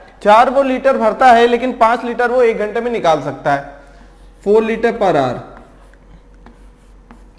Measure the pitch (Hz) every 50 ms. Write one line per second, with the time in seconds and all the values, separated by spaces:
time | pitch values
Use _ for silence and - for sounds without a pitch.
0 | - - - - - 202 208 226 247 247 247 277 277 262 262 254 - 269 262 220
1 | 226 214 202 - 269 254 233 233 233 247 240 233 254 262 - - 226 220 240 240
2 | 247 233 233 202 240 233 240 262 247 226 220 196 208 208 202 233 226 240 233 196
3 | 175 165 156 143 139 147 127 - - 151 143 139 139 - - - - - - -
4 | - - - - - - - _ - 196 208 226 220 220 226 208 233 233 214 226
5 | 202 185 160 143 131 127 120 - - - - - - - - - - - - _
6 | - - - - - _ - - - - - - - - - _ _ - - -
7 | _ - - - - - _